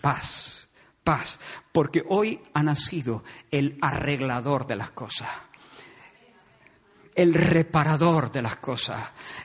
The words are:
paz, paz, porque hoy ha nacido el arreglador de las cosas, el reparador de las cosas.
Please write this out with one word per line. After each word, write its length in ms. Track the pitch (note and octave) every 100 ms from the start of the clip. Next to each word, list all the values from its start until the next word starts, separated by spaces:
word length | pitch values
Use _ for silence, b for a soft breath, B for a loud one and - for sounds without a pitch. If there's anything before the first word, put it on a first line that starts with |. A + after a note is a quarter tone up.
paz, 680 | C#3+ C3 - - - - - b b _
paz, 380 | - C3+ - - B B -
porque 320 | E3 C3+ E3 -
hoy 320 | G3 G#3+ - -
ha 80 | D3
nacido 640 | D3+ C#3+ - F3 A#2+ G#2+ B B -
el 260 | C#3+ C#3 C#3+
arreglador 880 | D3+ B2 C3 C#3 C3 B2 B2+ C3+ B2+
de 80 | G#2
las 160 | A2+
cosas, 380 | - G#2+ - - - - b b b b b b b _ _ _ _ _ _ _ _ _ -
el 180 | F3
reparador 960 | D#3+ B2 E3 D#3+ D#3+ D3+ D3+ E3+ D#3+ A#2+
de 100 | C3+
las 160 | A#2 -
cosas. 540 | - A#2+ - A#2 A#2 B B B